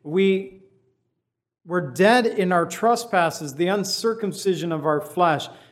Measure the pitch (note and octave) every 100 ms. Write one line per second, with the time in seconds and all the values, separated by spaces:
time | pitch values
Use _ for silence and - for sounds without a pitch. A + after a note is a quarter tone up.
0 | D3 F3 G3 G3 F#3+ - _ _ _ _
1 | _ _ _ _ _ _ E3 F3 D3 B2
2 | G3 B3 A3+ - F3+ F3+ E3+ - A3+ A#3
3 | - F#3 E3 D3+ D3 C3+ F3 G#3 F#3+ -
4 | A3+ A3+ G3+ - G3 E3+ F3 D#3+ D3 D3
5 | D3+ - F3 C#3+ - - -